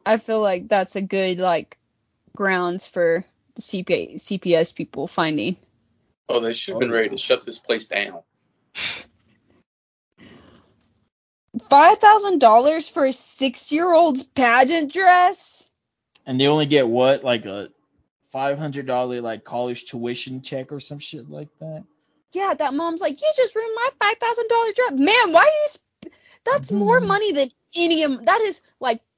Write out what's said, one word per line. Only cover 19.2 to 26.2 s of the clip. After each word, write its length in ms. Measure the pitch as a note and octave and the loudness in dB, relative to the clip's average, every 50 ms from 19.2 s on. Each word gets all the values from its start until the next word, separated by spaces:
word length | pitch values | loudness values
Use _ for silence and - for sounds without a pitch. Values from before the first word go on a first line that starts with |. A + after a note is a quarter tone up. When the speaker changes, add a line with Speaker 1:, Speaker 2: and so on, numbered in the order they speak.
| A#2+ | -8
Speaker 3:
like, 220 | A2+ A2+ G#2+ - | -8 -10 -10 -12
college 420 | - B2 A#2+ B2 B2 B2 A#2+ - | -10 -8 -6 -6 -6 -8 -10 -12
tuition 560 | - - A#2+ A#2 A#2+ B2 A#2+ - C3+ B2+ C3 C3 | -14 -12 -10 -8 -8 -8 -8 -10 -12 -12 -12 -12
check 300 | - D3 C3 C3 - D3 | -10 -10 -10 -12 -12 -14
or 60 | C#3+ | -14
some 200 | - - D3 C#3+ | -14 -14 -16 -16
shit 320 | - - D#3 D3+ C#3+ D3 | -16 -16 -16 -18 -18 -16
like 180 | D3 D3+ D3+ D3+ _ - | -16 -18 -18 -18 _ -20
that? 240 | D#3+ D#3+ D#3 D#3 - _ _ _ _ _ _ _ _ _ - | -18 -16 -16 -16 -18 _ _ _ _ _ _ _ _ _ -8
Speaker 1:
Yeah, 200 | F4+ G4 F#4+ D#4 | -6 -4 -4 -4
that 220 | - D4+ C4 C4 | -4 -4 -6 -4
mom's 260 | D4 E4 E4+ E4 E4 | -4 -6 -6 -6 -4
like, 180 | F#4 E4 C#4 - C#5+ | -6 -6 -6 -4 -4
"You 100 | D#5 D#5 C5 | -2 0 0
just 160 | B4+ G#4 - | -2 -2 -2
ruined 200 | G#4+ A4+ A4+ A4 | -6 -8 -6 -6
my 140 | A4+ A#4+ C5+ - - | -6 -6 -6 -4 -2
five 200 | G#4+ G#4 A4+ - | -2 -2 -2 -2
thousand 300 | A#4 A4+ A#4 A#4 A4+ A4 | -2 -4 -4 -2 -2 0
dollar 240 | A#4 A#4 A#4 A4+ G4+ | 0 0 0 0 0
dress." 200 | - B4+ A#4+ C#4 | -2 -2 -2 0
Man, 400 | C4 C#4 F#4 A4 B4 A4+ F4 D#4 | 0 2 4 4 4 4 6 6
why 80 | E4+ | 6
are 60 | G4 | 6
you 220 | D5+ D#5 D5+ D5 C#5+ - | 6 4 2 -2 -4 -6
sp-, 400 | - _ _ _ _ - - _ _ | -10 _ _ _ _ -20 -20 _ _